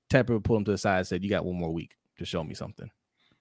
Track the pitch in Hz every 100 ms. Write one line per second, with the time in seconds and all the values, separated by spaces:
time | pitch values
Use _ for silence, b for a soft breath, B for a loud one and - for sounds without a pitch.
0 | - 135 120 113 104 113 101 98 107 92
1 | 90 90 98 95 92 90 85 82 - _
2 | _ - 85 87 76 - - - - _
3 | _ _ _ _